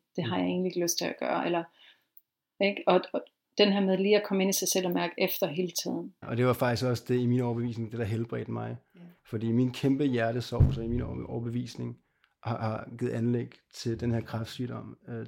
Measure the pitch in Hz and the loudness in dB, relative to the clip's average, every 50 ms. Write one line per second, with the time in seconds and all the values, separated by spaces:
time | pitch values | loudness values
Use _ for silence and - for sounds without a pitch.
0 | _ _ _ - 180 117 180 185 180 180 180 180 185 185 175 180 170 170 - - | _ _ _ -4 -2 -2 0 0 0 0 0 0 0 0 0 0 0 0 0 -2
1 | 175 - - - - 127 - 170 - 175 175 170 165 - _ _ - - - _ | -2 -4 -4 -4 -2 -2 0 0 0 0 0 0 -2 -4 _ _ -20 -20 -20 _
2 | _ _ _ _ _ _ _ _ _ _ _ - 202 196 202 - - - 180 185 | _ _ _ _ _ _ _ _ _ _ _ 0 2 2 2 2 2 4 4 4
3 | - - - 196 - - _ _ _ _ _ - 208 202 196 202 196 190 190 185 | 4 0 -4 -6 -6 -8 _ _ _ _ _ 4 6 6 6 4 4 4 4 4
4 | 190 202 208 208 208 - 196 196 190 196 190 - 190 185 - 190 185 180 175 175 | 4 4 4 4 4 2 0 2 2 2 2 0 0 0 0 0 0 0 0 0
5 | 175 170 - - 190 185 - - - 165 143 170 185 175 - - - - - 170 | -2 -2 -2 0 0 0 0 0 -2 -2 0 -2 -4 -2 -2 -4 -4 -4 -4 -4
6 | 175 196 - _ - - 120 117 123 127 120 - 135 123 120 110 131 127 123 113 | -6 -8 -12 _ -8 -4 0 2 2 2 2 2 2 0 0 0 0 0 0 0
7 | - - 127 123 123 120 123 127 123 120 117 117 120 123 113 110 113 107 117 117 | 0 0 0 2 4 4 2 2 2 0 -2 -2 -2 -4 -4 -4 -6 -6 -4 -4
8 | 117 98 113 113 117 117 - 120 117 - 117 113 113 113 120 120 - _ _ - | -2 -2 -2 -2 -2 -4 -4 -6 -6 -6 -6 -6 -6 -6 -8 -10 -14 _ _ -20
9 | 175 - - _ _ - - 110 113 113 113 120 127 127 123 - - 139 135 135 | -20 -20 -20 _ _ -8 -6 -4 0 2 4 4 4 2 0 0 2 2 4 4
10 | 147 139 123 117 113 113 117 123 120 - 120 120 - - 131 117 113 117 117 123 | 2 2 2 2 2 2 0 -2 -4 0 4 6 6 6 4 2 -2 -2 -2 -2
11 | 123 117 120 123 120 117 123 120 117 120 117 120 123 117 - - 123 120 120 - | -2 -4 -6 -8 -8 -6 -6 -6 -4 -4 -4 -4 -4 -6 -6 -8 -8 -8 -10 -12
12 | _ _ _ _ _ _ _ _ - 113 120 113 110 110 110 110 - - 117 117 | _ _ _ _ _ _ _ _ -6 -6 -4 -2 -2 -2 -4 -4 -6 -10 -8 -4
13 | 123 120 117 120 113 120 120 120 117 120 - - _ _ - - - 123 113 113 | -4 -2 -2 0 0 2 0 0 -2 -4 -10 -18 _ _ -14 -8 -6 -4 -4 -2
14 | 120 120 117 113 113 - - 110 113 - - - 123 120 120 117 - 107 - - | 0 0 0 0 -2 -4 -6 -6 -6 -6 -6 -6 -6 -6 -6 -8 -10 -12 -16 -16
15 | _ - 120 113 110 | _ -12 -10 -10 -10